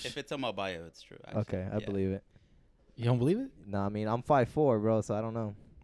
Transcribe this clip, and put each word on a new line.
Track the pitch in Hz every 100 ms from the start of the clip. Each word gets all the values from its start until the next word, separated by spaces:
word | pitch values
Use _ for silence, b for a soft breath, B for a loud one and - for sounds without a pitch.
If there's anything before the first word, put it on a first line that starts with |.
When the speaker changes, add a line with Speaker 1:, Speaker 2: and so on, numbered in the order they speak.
Speaker 1:
if | 127 131
it's | -
on | 147
my | 127
bio, | 98 98 87 82
it's | -
true, | - - -
actually. | -
Speaker 2:
Okay, | 107 95 92
I | 104
Speaker 1:
Yeah. | 104
Speaker 2:
believe | 98 95
it. | 95 - - _ - _ _ _ -
Speaker 3:
You | 117
don't | 123
believe | 127 208
it? | 269 - 101
Speaker 2:
Nah, | 98 98
I |
mean, | 107 107
I'm | 120
five | - 143 117
four, | - 151 113
bro, | 107 110
so | -
I | 107
don't | 113 113
know. | 107 98 - -